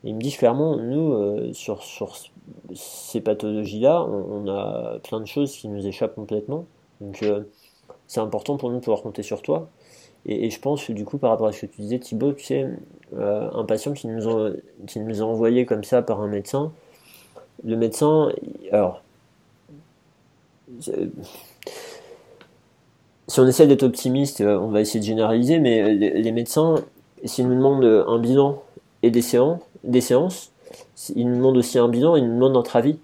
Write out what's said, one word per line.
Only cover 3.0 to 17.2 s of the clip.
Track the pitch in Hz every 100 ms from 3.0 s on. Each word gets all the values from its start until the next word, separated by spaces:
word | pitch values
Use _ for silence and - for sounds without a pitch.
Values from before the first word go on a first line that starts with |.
| - 113
pathologies-là, | 107 104 107 107 101 107 131 170
on, | 117 101 92 104
on | 101
a | 101 104 113 113 110
plein | - 110
de | 107
choses | 143 139
qui | - 110
nous | 101
échappent | 98 - 110
complètement. | - 104 104 104 151 175 _ _ _
Donc, | 101 98
euh, | 107 104 107 _ _ _ _ - _
c'est | -
important | 110 104 - 143
pour | 127
nous | 120
de |
pouvoir | 120 104
compter | 113 101
sur | 104 107
toi. | - 160 160 _ _ - _ _
Et, | - 104
et | 110
je | 107
pense | 135 143
que | -
du | 107
coup, | 104 143
par | 123
rapport | 113 110
à |
ce | 104
que | 101
tu | -
disais, | 104 127
Thibaut, | - 110 139
tu | 139
sais, | - 139 135 - - - _
euh, | - 101 104 113
un | 113
patient | 107 107 143
qui | 139 117
nous | 113 110
en-, | 113 107 - _ - 101
qui | 110
nous | 110 104
a |
envoyé | 110 113 113 123 123
comme | 107
ça | 104 123
par | 120 101
un | 104
médecin, | 104 101 135 151 160 _ _ _ -